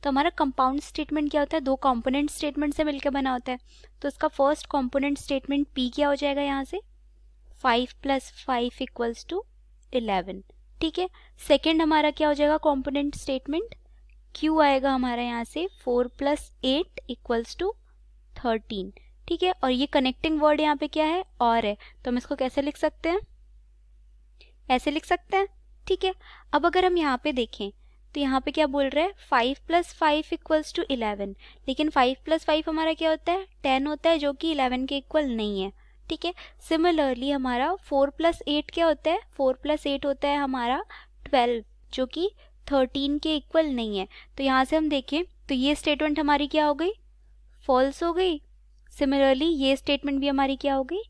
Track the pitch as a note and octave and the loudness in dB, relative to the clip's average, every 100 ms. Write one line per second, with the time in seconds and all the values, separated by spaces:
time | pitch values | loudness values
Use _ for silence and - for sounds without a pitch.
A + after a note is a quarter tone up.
0 | C#4+ C4+ D#4 - D4 B3+ C4 C#4 - - | 0 2 0 2 -2 2 0 0 -6 -8
1 | D4+ D4+ D4 D4+ C#4+ D#4+ C4+ C4+ C#4 B3 | -4 -2 0 0 0 0 0 0 2 0
2 | A#3+ C4 D4 - D4+ C#4+ D4 C#4+ D#4 C#4 | 0 0 -2 -2 -6 -2 -4 0 -2 0
3 | C#4+ C#4 C4+ B3+ B3 B3 - - - - | -2 -2 -2 -4 -4 -8 -10 -20 -20 -8
4 | C#4+ - D#4 - C#4 D4+ - D4 B3+ C#4 | -8 -2 -4 2 2 2 -2 -4 -2 -2
5 | C#4 C#4+ - C4+ - C#4+ C#4+ - B3+ A#3+ | -2 -4 -4 -4 -2 -2 -2 -2 -4 0
6 | C#4+ C#4+ C#4+ C#4 C#4+ C#4 C4+ F#4 - - | 0 2 0 -2 -2 -2 -4 -8 -12 -20
7 | - _ - - - - C4 A#3 B3 - | -20 _ -20 -20 -20 -4 0 2 0 -6
8 | C4+ C4+ - - - B3 A#3+ - C4 - | -2 -2 -2 -14 -4 -2 -2 -4 -10 -4
9 | A#3 A#3 - F4 A#4 - - - - B3+ | -4 -4 -8 -8 -8 -18 -20 -20 -6 -4
10 | A3+ G3 F3+ F#3 - - - - E4 E4 | -2 -2 -2 -12 -14 -20 -20 -4 -4 -2
11 | F#4 - - - - C#4 D#4 D#4+ D#4+ D#4 | -6 -6 -20 -16 2 4 4 2 4 4
12 | D4+ D4 D4+ D4 D4 D#4 D#4 C#4 C4 C#4 | 2 2 0 2 2 2 2 0 -2 -2
13 | C#4+ - - C4 - D#4 A4+ - _ - | -2 -4 -4 -6 -2 -6 -6 -12 _ -20
14 | - - - - D4+ D#4 D4 C4+ C4+ C4 | -20 -20 -20 -4 0 4 6 4 2 0
15 | B3+ A#3+ A#3+ A#3+ A#3 - F4+ - - A#3+ | 0 -2 -4 -4 -6 -6 -6 -6 -2 0
16 | B3 - C#4 D4 - - C4 C4+ F4+ - | 0 -2 0 0 -4 -6 -2 0 -2 -8
17 | - A#3+ - A#3 A#3 - F#4 A4+ _ _ | -12 -14 -2 -2 -2 -6 -6 -6 _ _
18 | - - _ - A#3+ A3+ A3+ G#3 F#3+ - | -20 -20 _ -8 -2 -2 -4 -8 -8 -12
19 | - - - E4+ F4+ F#4 C4 B3+ C#4 D4+ | -20 -20 -6 -2 0 0 0 0 2 2
20 | C4 B3+ D#4+ D#4 D4+ D4+ D4+ D4 D4 D#4 | 0 -2 -2 2 4 4 2 0 -2 0
21 | D4+ E4+ F#4+ - A#3+ A#3 A3 G#3 - - | 0 0 -4 -2 2 2 0 -6 -10 -12
22 | - B3 - C#4 C4 C4+ C#4 - D#4 - | -4 -4 -4 -4 -2 -2 -4 -2 -4 -2
23 | E4 F4+ - - - - - _ - - | -2 -2 -4 -20 -20 -20 -20 _ -20 -20
24 | - - - - - _ - B3 D4+ D4 | -20 -20 -20 -20 -20 _ -2 0 0 -4
25 | - F4 - F#4+ G4 - - - - F#4+ | -2 -4 0 -2 -2 -6 -20 -20 -4 -2
26 | F#4+ F#4+ - - - D4 E4 F4+ F#4 F4+ | -2 -6 -14 -20 -2 0 2 2 2 2
27 | D4+ B3+ D4+ B3+ A3+ - G3+ - - _ | 0 -2 -2 -2 -4 -6 -10 -10 -20 _
28 | - - C#4 C4 C4 - D4+ C#4 C#4 C#4 | -14 -4 0 0 -2 0 0 2 0 0
29 | F4 G4+ - C4 A#3 C#4 - E4 E4+ - | -2 -4 0 2 2 -2 0 0 0 0
30 | D#4+ D4 - - - D#4 D4+ - - C4 | 0 2 -2 -8 0 0 0 -6 -4 -2
31 | A3 G3+ G3+ G3 - - - C4 D4+ D4+ | -2 -4 -8 -10 -20 -16 -8 -2 0 2
32 | B3 C4 - D#4+ - D#4 D#4+ D#4+ D#4+ D#4+ | 2 0 -2 -2 2 0 0 -2 -2 0
33 | D#4+ D#4+ E4 F4 F#4+ _ C#4 C4 C#4 D4+ | 0 0 0 -2 -4 _ 0 0 0 0
34 | E4 E4 C#4+ C#4 D#4+ D4+ C4 B3+ C4 C#4 | 2 2 0 -2 -4 0 0 0 -4 -6
35 | - D#4 C#4+ A3+ G#3+ G3 F#3+ - - - | -2 -2 0 -2 -2 -2 -4 -8 -20 -20
36 | - D#4+ E4+ F4+ - - - D#4+ F4 D#4+ | -12 -8 -8 -8 -16 -20 -2 2 2 2
37 | C#4 B3 C4 C#4+ B3+ B3 C#4+ F#4+ - C#4+ | 0 0 -2 -2 -2 0 0 -2 -2 2
38 | C#4 - D#4+ E4+ - D4 D4+ - E4 D4+ | 2 2 0 0 -2 -4 -2 0 0 2
39 | D#4 F4+ - - C4 B3+ C#4+ D4+ C#4+ C#4 | 0 -2 -4 -2 0 0 -2 -2 -2 -2
40 | C#4+ C4+ C#4+ C#4+ C#4 C4 A#3+ C4+ G#4 - | -2 -2 -2 0 -2 -2 -2 -2 -4 -14
41 | - - - C#4 A#3+ A#3+ A3 - - - | -20 -20 0 2 2 0 -6 -20 -14 -4
42 | B3+ D4+ F#4 - - - - C#4 B3+ C#4 | -4 -2 -6 -6 -20 -20 -2 2 2 0
43 | C#4 D4 D#4+ D4+ - E4 D#4+ B3+ A3 G3+ | -2 -2 0 -2 0 0 2 0 -2 -4
44 | F#3+ - - - C4+ C4 C4 D#4 D#4 C#4+ | -6 -10 -20 -4 2 2 4 2 2 0
45 | B3+ C#4+ F4+ - - C4+ C4+ D4 - D4 | 0 -4 -4 -10 -4 0 2 2 0 0
46 | D4+ D4 C#4+ C#4+ C#4+ D4+ D4+ C#4+ E4+ A4 | 0 0 2 2 2 2 2 2 -2 -4
47 | - - - - - - - B3+ C4+ C#4 | -14 -20 -20 -20 -20 -18 0 2 2 0
48 | E4+ E4+ F#4+ D4+ - - - - - - | -2 0 0 -2 -8 -20 -20 -20 -20 -2
49 | C#4 C#4 C4+ C4 D#4 D#4 C4+ C4+ - C#4+ | 0 4 4 4 2 2 2 2 2 -2
50 | C#4+ C#4 C#4 C#4 C4+ C4+ C#4+ C4+ C4 F4 | 0 -2 0 2 0 0 -2 -2 -2 -6
51 | A4+ | -8